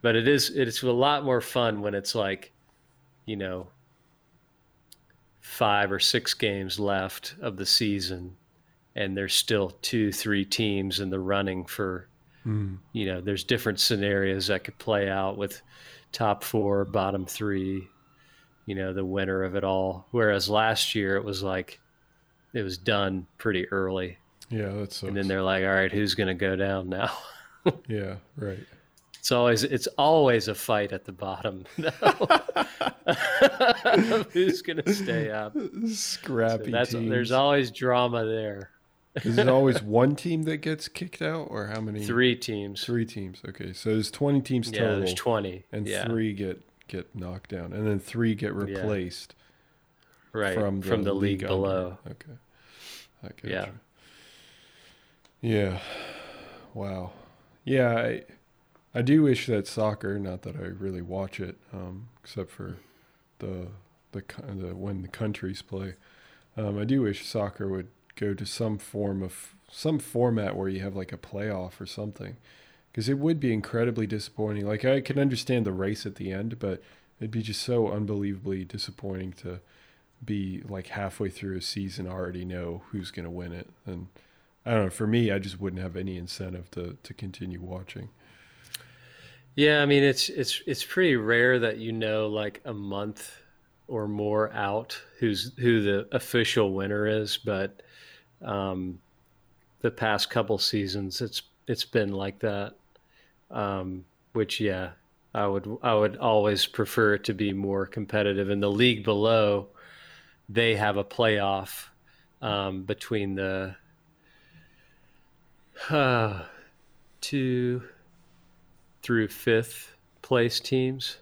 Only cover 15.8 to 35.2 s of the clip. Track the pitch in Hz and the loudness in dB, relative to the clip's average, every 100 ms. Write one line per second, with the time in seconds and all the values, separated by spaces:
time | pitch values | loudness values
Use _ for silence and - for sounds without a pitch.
15.8 | - - _ - 110 104 - 113 101 101 | -20 -20 _ 0 2 2 0 0 2 2
16.8 | 98 104 95 98 92 - 107 98 95 95 | 2 2 2 0 -4 -4 -2 0 -2 -4
17.8 | 92 _ _ _ _ _ _ _ - 95 | -8 _ _ _ _ _ _ _ -8 -4
18.8 | 95 92 95 95 95 95 95 95 95 95 | -2 -2 -2 0 0 0 0 0 2 2
19.8 | 95 90 - 120 110 101 95 104 110 110 | 0 -4 -4 2 4 4 4 4 4 2
20.8 | - 110 98 98 104 95 98 92 90 - | 0 0 0 0 -2 -4 -2 -2 -4 -12
21.8 | _ _ _ _ _ _ _ 123 98 90 | _ _ _ _ _ _ _ -6 -6 -4
22.8 | 92 104 98 95 90 _ 113 95 90 98 | 0 2 2 -2 -8 _ 0 0 0 0
23.8 | 95 95 92 87 _ _ - 117 104 101 | 0 -2 -4 -8 _ _ -8 -4 -4 -4
24.8 | 101 - 95 101 95 95 95 95 95 95 | -6 -8 -6 -2 0 0 2 2 4 4
25.8 | 95 104 104 - 95 90 95 95 98 98 | 4 2 0 2 0 2 0 2 0 0
26.8 | 92 92 113 - - - - - 185 - | -2 -2 -2 -4 -12 -18 -20 -2 0 0
27.8 | - 107 98 95 _ - 104 95 - - | -4 -4 -4 -8 _ -8 -8 -8 -12 -20
28.8 | _ _ _ - - 123 120 113 135 131 | _ _ _ -6 0 4 6 6 4 0
29.8 | - - 147 160 139 117 101 101 - 110 | -2 4 6 8 8 6 2 -4 0 2
30.8 | 101 98 - 92 98 95 110 95 95 - | 2 -4 -10 -8 -6 -4 -6 -6 -12 -4
31.8 | 160 - - - - 320 - - 311 - | -4 4 4 4 4 4 4 -2 -2 -2
32.8 | - - - 170 - - 277 - 247 240 | -4 -2 -2 0 0 6 4 6 4 4
33.8 | 233 208 226 226 - 175 185 - - 160 | 4 4 6 2 2 2 4 2 -2 -2
34.8 | 160 202 190 113 | 0 0 2 0